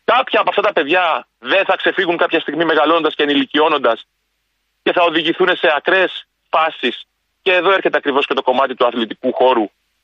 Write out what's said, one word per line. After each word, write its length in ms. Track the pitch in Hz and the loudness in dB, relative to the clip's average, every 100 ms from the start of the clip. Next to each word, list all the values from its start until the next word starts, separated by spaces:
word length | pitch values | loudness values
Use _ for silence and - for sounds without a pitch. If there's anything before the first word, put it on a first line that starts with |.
| - | 0
Κάποια 340 | 240 262 226 | 0 2 0
από 100 | 180 | 0
αυτά 120 | 202 | 0
τα 120 | 208 | 0
παιδιά 540 | 180 143 185 170 127 - _ | 0 0 0 0 -2 -6 _
δεν 260 | 120 185 190 | -2 0 0
θα 100 | 180 | 0
ξεφύγουν 420 | 170 160 180 165 | 0 -2 -2 0
κάποια 220 | 170 165 | 0 -2
στιγμή 260 | - 147 165 | -4 -4 0
μεγαλώνοντας 500 | 156 151 165 151 - | 2 2 2 0 -2
και 80 | |
ενηλικιώνοντας 840 | 147 139 131 151 160 147 123 113 - _ _ _ _ _ _ _ | 0 0 0 0 2 2 0 -2 -6 _ _ _ _ _ _ _
και 80 | 190 | -2
θα 120 | 180 | 0
οδηγηθούν 440 | 170 160 160 - 262 175 | 2 0 -2 -2 0 0
σε 120 | 170 143 | 0 0
ακραίες 500 | - 190 175 - - _ - | 0 0 0 -4 -20 _ -4
φάσεις; 520 | 160 160 - 123 - - _ _ _ | -2 -2 -2 -8 -8 -16 _ _ _
Και 100 | 190 | 0
εδώ 200 | 180 175 | 0 2
έρχεται 260 | 190 165 147 | 2 2 -2
ακριβώς 280 | 147 135 139 | 0 -2 0
και 80 | |
το 80 | 131 | -2
κομμάτι 340 | - 127 135 123 | 0 0 0 0
του 100 | 120 | -2
αθλητικού 480 | 117 107 - 131 | 0 -6 -4 -6
χώρου 320 | - 127 120 104 _ _ _ | 0 2 2 -2 _ _ _